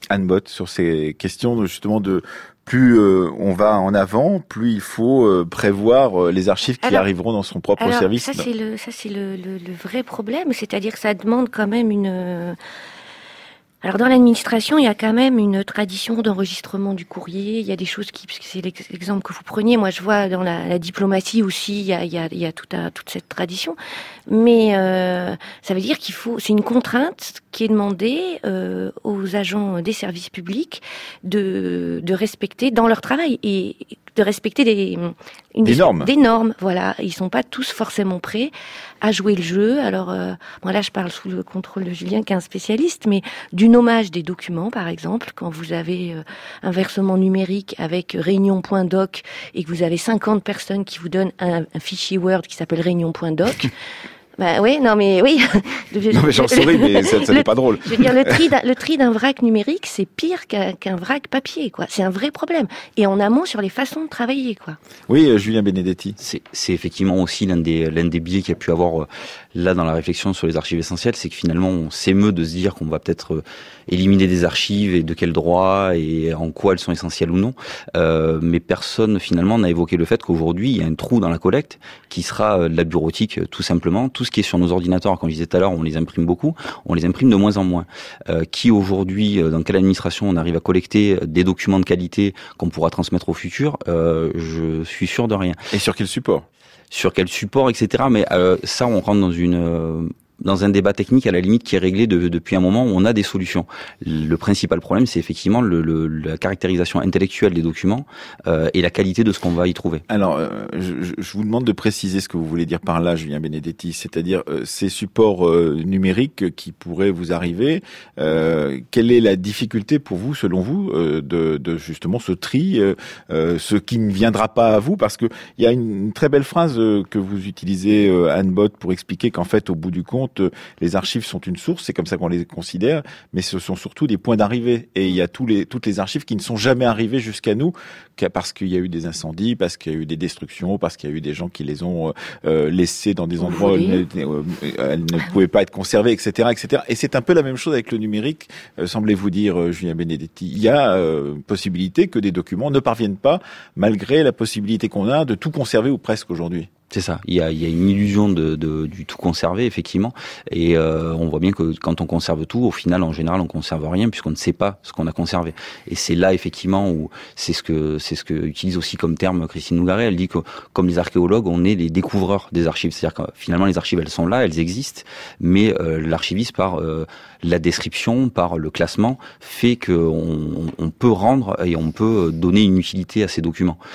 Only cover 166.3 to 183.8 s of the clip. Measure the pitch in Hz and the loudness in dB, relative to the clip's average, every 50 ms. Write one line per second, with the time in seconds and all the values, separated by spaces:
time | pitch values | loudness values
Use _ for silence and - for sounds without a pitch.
166.3 | 95 92 - 90 - - - 90 95 98 101 95 85 78 78 - - - - - | 2 2 -2 -6 -8 -6 -2 0 0 0 0 0 -2 -2 -4 -6 -10 -16 -20 -18
167.3 | - - - - 82 - - - 80 78 76 76 78 78 - - - - - - | -14 -8 -6 -6 -6 -4 -4 -2 -2 -2 -2 -2 -4 -4 -6 -6 -8 -8 -6 -6
168.3 | 82 78 80 78 73 - - 95 90 87 80 - - - - 85 82 - - 92 | -4 -4 -4 -4 -6 -6 -4 -4 -4 -4 -4 -6 -6 -4 -2 -2 -2 0 0 0
169.3 | 92 87 82 78 - 80 - - 87 85 87 90 92 107 120 113 92 87 92 90 | 0 0 -4 -4 -8 -10 -6 -2 0 2 2 2 2 2 0 0 0 0 -2 -2
170.3 | - 85 80 - - - - - - - 92 90 85 87 85 - - 90 87 87 | -2 -4 -6 -6 -12 -18 -16 -6 -2 0 2 2 2 0 -2 0 2 2 2 4
171.3 | 101 117 107 92 85 87 87 95 107 90 85 82 80 98 87 - - 101 92 87 | 4 2 2 0 0 2 2 2 2 2 0 0 0 -2 -2 0 -2 -2 0 0
172.3 | 101 95 - - - 85 82 80 80 - - 85 80 - - 80 - - 76 - | 0 -2 -4 -2 -2 0 0 0 0 -2 -4 -6 -4 -4 -4 -4 -4 -6 -8 -10
173.3 | - - - - 85 87 98 98 87 87 - - 90 87 80 78 - - 82 90 | -10 -10 -6 -2 0 0 2 2 0 -2 -2 -2 -2 -2 -2 -2 -4 -2 -2 0
174.3 | 110 127 123 92 78 82 82 85 95 123 135 - - - - - - - - - | 2 2 0 0 0 -2 -2 -2 -4 -6 -8 -10 -12 -16 -20 -20 -18 -18 -18 -18
175.3 | - - - 85 90 98 107 110 - - - 82 80 80 78 80 80 80 - - | -10 -4 0 2 4 4 4 4 2 0 -2 -2 -2 -2 -2 -2 -2 -2 -2 -2
176.3 | 90 98 - - - - 95 95 90 80 82 80 78 80 80 - - - - - | -4 -4 -4 -4 -2 -2 -2 -2 -2 -2 -4 -4 -4 -6 -6 -8 -12 -18 -20 -20
177.3 | - _ - 85 87 87 80 87 85 - - - - - - 113 117 127 131 123 | -14 _ -2 0 0 2 2 0 0 -2 -4 -8 -8 -6 -2 0 0 0 0 0
178.3 | - 95 87 85 85 82 78 78 - - 87 82 - 101 104 120 135 - - - | 0 0 -2 0 -2 -4 -6 -4 -2 -2 -2 -2 0 0 0 0 -2 -4 -10 -18
179.3 | - _ - - - - - 120 120 120 - - 90 82 82 82 80 80 80 85 | -20 _ -20 -18 -4 0 2 2 2 2 0 0 2 2 2 2 0 0 -2 -2
180.3 | 80 76 76 76 67 76 82 80 - - 82 82 - - 123 120 107 90 98 117 | -4 -4 -4 -4 -4 -6 -6 -6 -6 -4 -6 -6 -2 2 2 4 4 4 4 2
181.3 | 135 135 113 98 - - 92 90 85 80 80 80 76 - 107 110 113 104 87 80 | 2 2 0 -2 -2 -2 0 0 0 0 -2 -2 -2 0 0 2 2 2 2 0
182.3 | 80 82 87 90 92 104 107 98 92 92 87 - - 95 87 - - 107 104 90 | 0 0 2 4 4 6 6 6 4 2 2 0 -4 -6 -6 -4 -2 -2 -2 -2
183.3 | - - 80 85 78 - 92 87 80 - | -2 -2 -4 -2 -2 0 0 -2 -2 -4